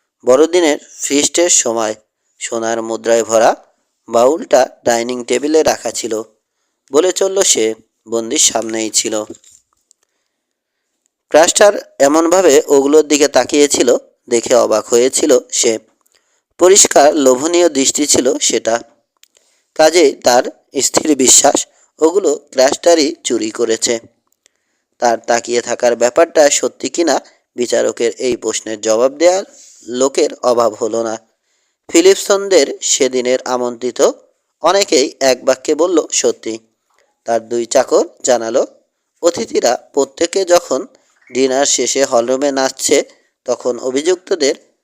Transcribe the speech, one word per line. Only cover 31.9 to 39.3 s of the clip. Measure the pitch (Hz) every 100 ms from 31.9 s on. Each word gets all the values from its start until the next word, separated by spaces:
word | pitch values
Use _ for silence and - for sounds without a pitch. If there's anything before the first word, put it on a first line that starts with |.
ফিলিপসনদের | 165 180 196 - 196 196 180 139 403
সেদিনের | - - 131 127 123 127
আমন্ত্রিত | - 123 123 117 123 - 170 285 _ _ _ _
অনেকেই | 156 196 196 156 147 -
এক | 135 123
বাক্যে | 131 131 -
বলল, | 147 180 165 -
"সত্যি।" | - 123 - 117 113 - _ _ _ _ _
তার | - 117 110
দুই | 120 117
চাকর | 135 120 160 330 -
জানালো। | 143 120 113 123 208 _ _ _ _ _
অতিথিরা | 165